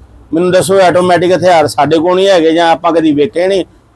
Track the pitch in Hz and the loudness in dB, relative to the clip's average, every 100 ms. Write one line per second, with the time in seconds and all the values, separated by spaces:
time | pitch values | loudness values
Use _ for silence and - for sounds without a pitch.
0 | - - - 160 180 180 151 196 180 175 | -20 -20 -8 -4 0 0 0 2 2 2
1 | 180 175 180 180 180 165 147 - 143 160 | 0 0 0 0 2 2 0 -2 0 0
2 | 175 185 196 185 160 160 165 160 175 165 | 0 0 2 2 2 0 0 0 -2 0
3 | 160 147 143 160 185 196 156 _ _ | 0 0 -2 -2 -4 -4 -6 _ _